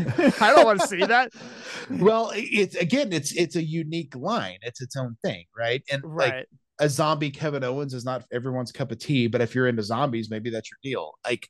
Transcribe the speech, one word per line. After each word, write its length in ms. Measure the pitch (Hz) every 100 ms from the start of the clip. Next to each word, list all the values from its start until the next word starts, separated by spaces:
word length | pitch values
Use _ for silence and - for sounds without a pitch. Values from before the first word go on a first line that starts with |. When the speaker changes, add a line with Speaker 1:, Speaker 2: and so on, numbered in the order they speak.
| 151 202 294 -
Speaker 1:
I 120 | 214
don't 100 | 294
wanna 220 | 226 202 -
see 180 | 180
that. 280 | 196 240 254 -
Speaker 2:
<laughs> 540 | - - - - -
Well, 400 | - 190 226 220
i-, 160 | 202 -
it's, 220 | 190 185 180
again, 360 | 175 269 254
it's, 200 | 165 143 -
it's 180 | 165 170
a 60 |
unique 520 | 160 160 156 165 160 127
line. 420 | 151 233 98 92
It's 180 | 120 -
its 160 | 127 135
own 200 | 127 113
thing, 240 | 190 95 85 113
right? 260 | 117 131 -
And, 120 | 139
like, 300 | 160 160 135
Speaker 1:
Right. 140 | 131 - _ _ -
Speaker 2:
a 80 | 147
zombie 420 | 135 156 156 151
Kevin 320 | - 156 143
Owens 320 | 127 135 143
is 100 | 127
not 200 | 120 127 -
everyone's 400 | 123 131 127 120
cup 180 | - 127
of 80 | 113
tea, 300 | - 139 117
but 120 | 120
if 140 | 117
you're 140 | 127 127
into 160 | 117
zombies, 460 | 104 113 143 113 110
maybe 200 | 110 117
that's 180 | 113 -
your 100 | -
deal. 300 | 135 113 78 -
Like, 240 | 120 123